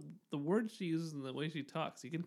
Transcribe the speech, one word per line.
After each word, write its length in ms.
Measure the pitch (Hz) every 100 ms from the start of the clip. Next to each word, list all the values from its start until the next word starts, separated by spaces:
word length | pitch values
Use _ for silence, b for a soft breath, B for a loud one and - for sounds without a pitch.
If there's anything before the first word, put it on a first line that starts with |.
| 151 165 -
the 60 | 151
words 340 | 143 208 220
she 120 | - 180
uses 280 | 160 165
and 100 | 147
the 80 | 131
way 160 | 131 151
she 120 | 139
talks, 420 | 139 160 151 -
you 60 | -
can 160 | 160